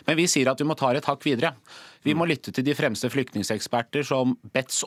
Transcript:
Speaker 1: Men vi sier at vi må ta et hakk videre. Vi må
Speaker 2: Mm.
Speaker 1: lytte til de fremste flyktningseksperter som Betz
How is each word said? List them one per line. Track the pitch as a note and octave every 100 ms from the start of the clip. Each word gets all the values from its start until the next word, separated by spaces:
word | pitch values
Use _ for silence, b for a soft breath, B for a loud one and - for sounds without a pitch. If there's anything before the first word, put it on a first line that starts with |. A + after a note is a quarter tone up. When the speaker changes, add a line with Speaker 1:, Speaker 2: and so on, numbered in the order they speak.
| -
Speaker 1:
Men | D#3
vi | F3
sier | D3 C3
at | C3
vi | D3
må | D#3
ta | C3+
et | C3 D3
hakk | C#3+
videre. | D3+ A#2+ D#3+ B2+ B B B B
Vi | C#3+ D3+
må | E3+
Speaker 2:
Mm. |
Speaker 1:
lytte | D3 -
til | A#2
de | C3
fremste | C#3 D3+ G#2+ B2+
flyktningseksperter | C#3 B2+ G#2+ G2 G#2+ - A#2+ A#2 C#3+
som | C#3 C3+ B2+ B2 G#2+
Betz | C#3 - -